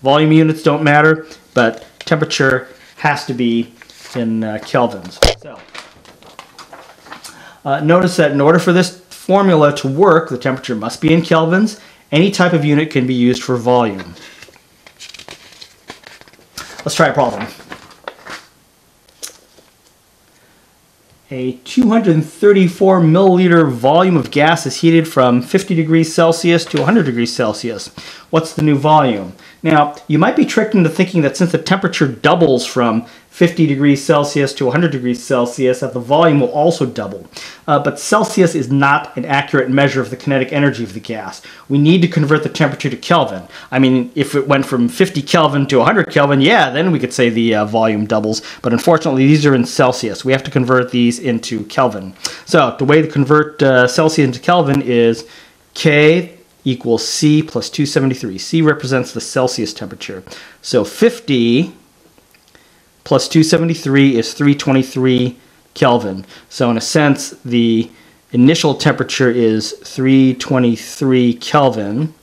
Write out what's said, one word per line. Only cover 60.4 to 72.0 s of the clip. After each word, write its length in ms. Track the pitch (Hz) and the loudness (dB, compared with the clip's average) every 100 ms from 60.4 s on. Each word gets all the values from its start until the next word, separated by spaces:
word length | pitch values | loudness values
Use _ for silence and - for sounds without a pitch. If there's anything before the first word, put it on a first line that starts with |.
| - - | -20 -20
So 220 | - 123 | -2 -2
fifty 880 | 104 - 226 233 - 135 117 120 170 - _ _ _ _ _ _ _ _ _ _ _ _ - | -2 0 0 0 -4 0 2 2 0 -6 _ _ _ _ _ _ _ _ _ _ _ _ -2
plus 240 | 139 - | -2 2
two 120 | 160 | 2
seventy-three 760 | 156 170 165 165 - 135 139 120 | 2 2 0 -4 0 4 4 2
is 160 | 113 | -2
three 200 | - 143 | 0 0
twenty-three 840 | 143 - 135 131 - 127 127 123 - _ _ _ | 0 2 0 0 -2 0 0 -2 -6 _ _ _
Kelvin. 520 | - 139 120 107 95 95 - _ | 0 2 2 0 -10 -12 -20 _
So 200 | - 123 | -4 -2
in 80 | 113 | -2
a 40 | |
sense, 480 | - 165 147 139 - - 127 | -2 0 2 0 -4 -14 -4
the 440 | 120 117 113 113 _ _ _ _ | 0 2 0 -2 _ _ _ _
initial 420 | 120 127 165 160 135 | 2 4 4 0 0
temperature 560 | 156 127 - - 127 | 0 0 -4 0 0
is 400 | 120 117 110 107 - | 2 0 0 -4 -12
three 500 | - - 131 135 131 | -16 -4 2 4 4
twenty-three 1000 | 127 - 131 123 113 - - 135 127 123 120 | 0 -2 0 0 -2 -8 -6 0 2 2 -2
Kelvin. 800 | - 151 139 110 101 110 | -2 2 2 0 -6 -6